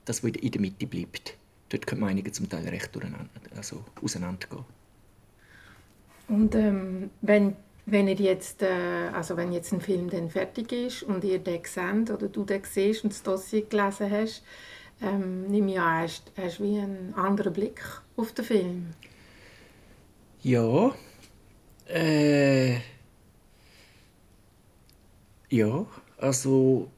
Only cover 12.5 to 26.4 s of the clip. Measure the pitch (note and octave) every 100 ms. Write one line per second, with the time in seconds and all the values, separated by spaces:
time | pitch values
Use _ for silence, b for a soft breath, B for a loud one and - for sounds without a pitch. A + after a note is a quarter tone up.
12.5 | G3 - - G3 A3 G#3 G3 - F#3+ F#3+
13.5 | G#3+ G#3+ G#3 G3 G3+ G3+ G#3 A3 A3 B
14.5 | B B B B - G#3 G3 F#3 F#3 F#3+
15.5 | G3+ G3 F#3+ E3+ D#3+ E3+ - - - F#3
16.5 | E3+ G3+ G#3 G3+ F#3+ F#3 G3 F#3 G3+ G3+
17.5 | E3+ G#3+ - - - - - A3 - A3+
18.5 | A3 F#3 F3+ E3+ E3 b b b b b
19.5 | b b b b b b _ _ - C3+
20.5 | B2 A2+ C3+ A#3+ - B B B B -
21.5 | - _ - - E3 E3 D3+ D3 C#3+ C#3
22.5 | C3+ B2+ A#2+ A#2+ B B _ _ _ _
23.5 | b b b b b b _ _ _ _
24.5 | _ _ _ _ _ _ _ _ _ _
25.5 | A#2+ G#2+ C3+ A3 B B - C3+ C3